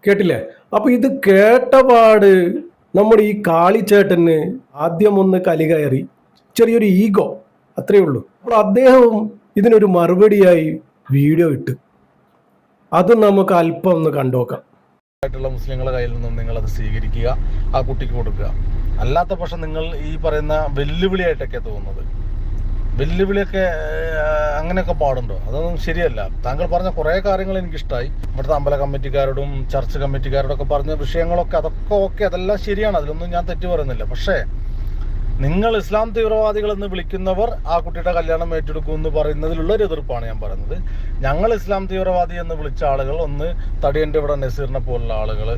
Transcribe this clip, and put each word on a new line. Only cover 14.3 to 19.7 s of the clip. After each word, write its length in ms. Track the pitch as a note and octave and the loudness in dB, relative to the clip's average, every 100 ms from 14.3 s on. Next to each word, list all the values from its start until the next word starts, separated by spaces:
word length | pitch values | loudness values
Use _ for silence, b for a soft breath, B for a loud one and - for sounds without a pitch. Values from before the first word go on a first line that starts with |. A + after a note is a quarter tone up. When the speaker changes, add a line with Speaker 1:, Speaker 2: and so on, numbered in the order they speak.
| B2 A#2+ A#2+ - _ _ _ _ _ | -2 -2 -6 -12 _ _ _ _ _
Speaker 2:
ആയിട്ടുള്ള 260 | C#3 C3+ C3+ | -8 -6 -6
മുസ്ലിങ്ങളുടെ 460 | B2+ - C3 C3 B2+ | -6 -6 -4 -4 -2
കയ്യിൽ 160 | A#2+ | -4
നിന്നും 240 | A#2+ A#2 A2 | -4 -4 -4
നിങ്ങൾ 200 | A2 A2+ | -4 -4
അത് 100 | G#2+ - | -4 -2
സ്വീകരിക്കുക, 520 | A2 G#2+ G2+ G2 A2+ C3 - B - | -2 -2 -2 -2 -2 0 -2 B -2
ആ 60 | C3+ | -2
കുട്ടിക്ക് 340 | B2+ A#2 - | -2 -4 -4
കൊടുക്കുക. 340 | B2 G#2+ G#2 G2+ - - - - - | -2 -4 -4 -4 -2 -2 -2 -2 -2
അല്ലാത്ത 320 | A#2+ D3 F3 | 0 0 -2
പക്ഷം 260 | F#3 E3+ E3 | -4 -8 -8
നിങ്ങൾ 240 | D#3+ | -8